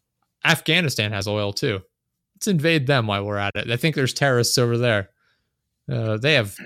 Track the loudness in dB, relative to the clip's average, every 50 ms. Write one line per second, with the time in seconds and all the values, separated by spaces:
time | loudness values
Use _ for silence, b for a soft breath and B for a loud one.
0 | _ _ _ _ _ _ _ _ 0 2 2 2 2 0 2 2 2 0 0 -2
1 | -2 -2 -2 -4 -4 -2 -2 -2 -2 -2 -4 -2 -2 -2 -2 -4 -6 _ _ _
2 | _ _ _ _ _ _ _ -6 -2 0 0 2 2 2 2 2 2 2 2 2
3 | 2 0 -2 -2 -2 -2 -2 -2 -2 -2 -2 -4 -4 -4 -2 -2 0 -2 0 0
4 | -2 -2 0 0 0 2 2 2 2 2 2 2 2 2 0 0 2 2 2 0
5 | 0 -4 _ _ _ _ _ _ _ _ _ _ _ _ _ _ _ -6 -4 -4
6 | -2 -2 -2 0 0 2 2 2 2 0 -4 -12 -14